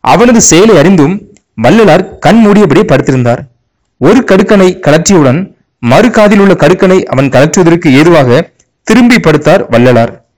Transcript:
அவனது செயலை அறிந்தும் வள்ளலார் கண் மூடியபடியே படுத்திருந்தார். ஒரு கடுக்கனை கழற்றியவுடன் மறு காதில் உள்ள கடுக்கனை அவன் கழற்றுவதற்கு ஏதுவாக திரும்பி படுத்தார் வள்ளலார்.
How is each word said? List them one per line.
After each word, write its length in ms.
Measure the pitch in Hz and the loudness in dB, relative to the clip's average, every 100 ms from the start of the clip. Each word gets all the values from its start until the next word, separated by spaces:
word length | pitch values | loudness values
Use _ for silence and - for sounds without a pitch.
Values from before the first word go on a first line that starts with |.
அவனது 400 | - 156 240 226 | -2 0 2 0
செயலை 380 | - 160 220 185 | 0 0 2 2
அறிந்தும் 420 | 147 196 143 202 - _ _ | 2 2 0 -4 -12 _ _
வள்ளலார் 640 | - 113 202 208 160 190 - | -6 -2 2 2 0 -2 -6
கண் 280 | 147 220 214 | -2 0 2
மூடியபடியே 380 | 202 202 143 | 2 2 0
படுத்திருந்தார். 540 | 220 131 131 131 123 117 - _ _ _ _ _ | 0 -2 -2 -2 -2 -4 -8 _ _ _ _ _
ஒரு 280 | 143 240 240 | 0 0 0
கடுக்கனை 480 | 190 208 208 185 180 | -2 2 2 0 -2
கழற்றியவுடன் 760 | - 151 165 190 139 135 190 _ _ _ | -2 -2 0 0 0 -2 -6 _ _ _
மறு 320 | 120 135 233 | -2 0 0
காதில் 280 | 226 208 208 | 0 0 2
உள்ள 160 | 196 | 2
கடுக்கனை 480 | 180 147 185 190 185 | 0 0 0 0 -2
அவன் 260 | - 127 135 | -2 -4 -2
கழற்றுவதற்கு 580 | 123 151 160 170 170 170 | 0 -2 0 0 0 0
ஏதுவாக 680 | 131 165 165 131 123 170 _ _ _ | 2 2 2 2 -2 -4 _ _ _
திரும்பி 320 | - 233 247 | -4 0 2
படுத்தார் 520 | 233 160 151 - 185 - | 0 0 -2 0 -2 -2
வள்ளலார். 540 | 117 123 120 117 - _ | 0 0 0 -2 -6 _